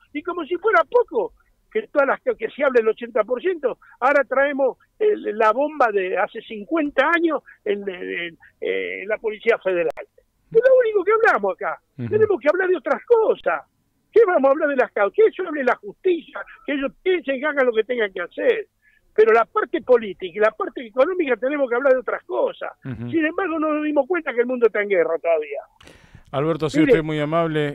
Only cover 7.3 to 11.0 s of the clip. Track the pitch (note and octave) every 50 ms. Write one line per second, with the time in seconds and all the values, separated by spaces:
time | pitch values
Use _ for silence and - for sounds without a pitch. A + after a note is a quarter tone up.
7.3 | D4 - - - - _ _ - G3+ G3+ G3+ G3 F3+ F3+ F#3 F#3+ F#3+ F3 E3+ E3+
8.3 | D#3+ _ - _ _ _ - G#2 F#2+ F#2+ F#2 F2 F#2 - F#3+ G#3 G#3+ - - G#3+
9.3 | G#3+ G3 - A3+ G#3+ - - F#3+ F3+ E3+ E3 - - - - - _ _ _ _
10.3 | _ _ _ _ - A4+ A#4+ C5+ C5 B4+ A#4+ A4 G#4+ G4+